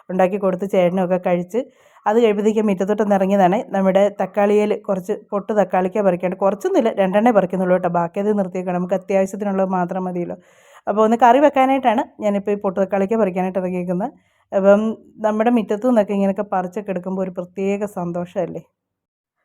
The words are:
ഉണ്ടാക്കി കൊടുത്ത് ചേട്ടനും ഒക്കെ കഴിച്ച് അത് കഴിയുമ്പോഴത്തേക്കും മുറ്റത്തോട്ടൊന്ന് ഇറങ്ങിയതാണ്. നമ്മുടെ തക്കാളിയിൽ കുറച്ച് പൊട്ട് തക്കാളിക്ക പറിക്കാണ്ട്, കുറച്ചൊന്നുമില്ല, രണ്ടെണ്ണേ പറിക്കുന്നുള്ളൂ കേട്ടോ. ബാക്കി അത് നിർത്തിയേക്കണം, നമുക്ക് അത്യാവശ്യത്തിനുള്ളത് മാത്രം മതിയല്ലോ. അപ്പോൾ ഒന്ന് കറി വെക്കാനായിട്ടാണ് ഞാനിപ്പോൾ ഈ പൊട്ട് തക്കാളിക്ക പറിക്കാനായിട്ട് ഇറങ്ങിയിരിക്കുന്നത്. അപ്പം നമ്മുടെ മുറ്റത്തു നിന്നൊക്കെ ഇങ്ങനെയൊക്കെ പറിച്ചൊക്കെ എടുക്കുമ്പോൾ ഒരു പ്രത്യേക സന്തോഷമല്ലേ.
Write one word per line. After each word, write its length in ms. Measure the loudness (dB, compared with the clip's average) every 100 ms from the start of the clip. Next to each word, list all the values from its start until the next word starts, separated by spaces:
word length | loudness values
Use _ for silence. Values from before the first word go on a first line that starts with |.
| -6
ഉണ്ടാക്കി 280 | 0 0 0
കൊടുത്ത് 300 | -2 -2 -2
ചേട്ടനും 320 | 0 2 0
ഒക്കെ 160 | 0 -2
കഴിച്ച് 400 | 0 -2 -2 -6 -8 _ _ _ -2
അത് 120 | 2
കഴിയുമ്പോഴത്തേക്കും 480 | 2 2 0 0 0
മുറ്റത്തോട്ടൊന്ന് 480 | 0 0 0 2 2
ഇറങ്ങിയതാണ്. 420 | 2 4 4 2 -2
നമ്മുടെ 340 | 0 2 4 2
തക്കാളിയിൽ 580 | 0 -4 0 2 2 2 -2
കുറച്ച് 340 | -4 -6 -4 -8 -6
പൊട്ട് 240 | -6 -2
തക്കാളിക്ക 480 | 0 0 0 0 0
പറിക്കാണ്ട്, 360 | 0 0 -2 -2
കുറച്ചൊന്നുമില്ല, 540 | -2 0 0 2 2 0
രണ്ടെണ്ണേ 360 | 2 2 4
പറിക്കുന്നുള്ളൂ 440 | 4 2 -2 2 2
കേട്ടോ. 140 | 2
ബാക്കി 300 | -2 -2 -2
അത് 120 | -2
നിർത്തിയേക്കണം, 440 | -2 -2 -4 -4 -4
നമുക്ക് 180 | -2 -4
അത്യാവശ്യത്തിനുള്ളത് 760 | 0 0 0 -4 -4 -2 -2
മാത്രം 340 | -2 -4 -4
മതിയല്ലോ. 340 | -6 -6 -8 -10 _ _ _ -12 -4
അപ്പോൾ 160 | 0
ഒന്ന് 140 | 2 4
കറി 240 | 6 6
വെക്കാനായിട്ടാണ് 600 | 4 4 2 2 0 0 -2 -4
ഞാനിപ്പോൾ 340 | -2 -2 -2
ഈ 60 | -2
പൊട്ട് 180 | -2 -2
തക്കാളിക്ക 400 | -2 0 0 0
പറിക്കാനായിട്ട് 400 | 0 -2 -4 -4
ഇറങ്ങിയിരിക്കുന്നത്. 500 | -4 -4 -4 -4 -6 -10 _ _ _
അപ്പം 300 | 2 4 4 2 -6 -14 -6
നമ്മുടെ 300 | -2 0 0
മുറ്റത്തു 360 | 0 0 -2 2
നിന്നൊക്കെ 260 | 2 2
ഇങ്ങനെയൊക്കെ 340 | 0 0 -2 -4
പറിച്ചൊക്കെ 440 | -4 -4 -8 -8
എടുക്കുമ്പോൾ 320 | -8 -6 -6
ഒരു 100 | -6
പ്രത്യേക 520 | -8 -12 -6 -4 -4 -6
സന്തോഷമല്ലേ. 720 | -6 -6 -6 -8 -6 -6 -8 -16 _ _ _ _ _ _ _